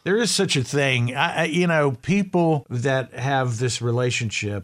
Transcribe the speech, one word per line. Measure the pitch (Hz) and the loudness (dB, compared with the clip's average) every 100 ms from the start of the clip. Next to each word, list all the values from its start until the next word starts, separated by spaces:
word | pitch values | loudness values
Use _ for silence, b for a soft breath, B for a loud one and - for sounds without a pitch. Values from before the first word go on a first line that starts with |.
There | - 202 | -2 0
is | 233 | 2
such | - 190 147 | 0 0 0
a | |
thing. | 120 143 139 127 117 143 | 0 0 2 2 0 0
I, | 139 151 | -2 0
I, | 165 | 0
you | 165 180 | 2 2
know, | 160 147 | 2 2
people | 123 - 196 196 180 165 156 - | 0 0 0 2 2 2 2 -2
that | 123 135 131 120 | -4 0 0 -2
have | - 127 135 127 110 | -6 -2 0 0 0
this | 127 - | -2 -2
relationship, | 117 120 123 - 113 - 104 101 | -2 0 0 -2 -4 -4 -4 -6